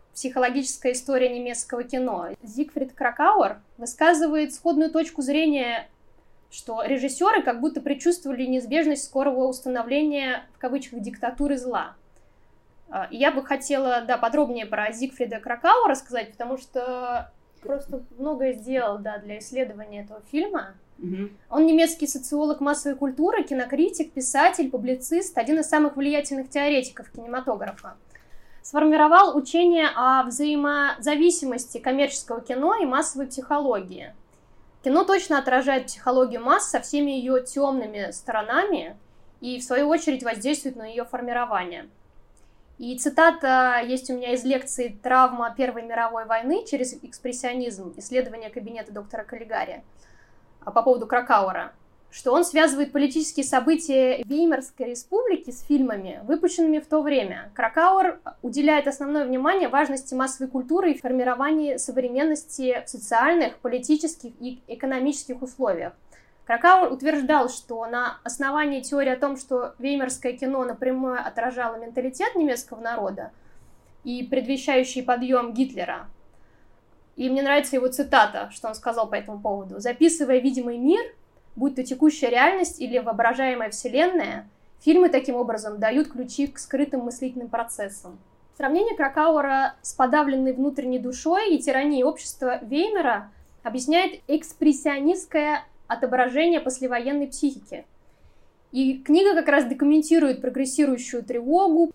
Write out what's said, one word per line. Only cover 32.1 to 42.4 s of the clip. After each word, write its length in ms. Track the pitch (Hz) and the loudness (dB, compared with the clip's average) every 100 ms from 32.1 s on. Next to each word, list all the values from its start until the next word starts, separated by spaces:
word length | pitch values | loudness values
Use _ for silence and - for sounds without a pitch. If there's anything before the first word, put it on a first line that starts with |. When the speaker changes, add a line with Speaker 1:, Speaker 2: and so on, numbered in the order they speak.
| - - 233 | -2 -8 -10
Speaker 1:
кино 340 | 240 254 302 440 | -6 -2 0 2
и 100 | 302 | 0
массовой 420 | 262 302 262 269 | 0 -2 -4 -8
психологии. 840 | - 254 294 277 214 180 180 - - - _ _ - - _ | -8 -2 -2 0 -2 -4 -14 -18 -20 -20 _ _ -20 -20 _
Кино 200 | 262 294 | 2 2
точно 360 | 381 381 - 294 | 4 2 2 -2
отражает 480 | 262 254 262 262 254 | 2 0 2 -2 -2
психологию 540 | - - 254 254 226 | -6 0 2 2 0
масс 280 | 233 370 - | 2 2 2
со 100 | 262 | -4
всеми 320 | - 294 285 | -2 -2 -2
ее 280 | 269 247 254 | -2 0 0
темными 720 | 254 277 277 269 214 208 196 | 0 -2 0 -2 -4 -8 -8
сторонами 840 | - - 220 214 262 403 302 165 208 - - - - | -10 -6 -4 -2 0 0 -2 -4 -14 -20 -20 -20 -14
и, 180 | 247 254 | -10 -10
в 40 | |
свою 240 | - 254 294 | -2 0 2
очередь, 340 | 320 311 262 | 2 0 -2
воздействует 520 | 240 220 233 294 277 247 | -2 -4 -2 -2 -4 -10
на 100 | 220 | -10
ее 200 | 226 240 | -8 -6
формирование. 840 | 240 240 240 240 202 180 175 202 _ _ - - _ | -6 -4 -4 -2 -4 -4 -10 -16 _ _ -20 -20 _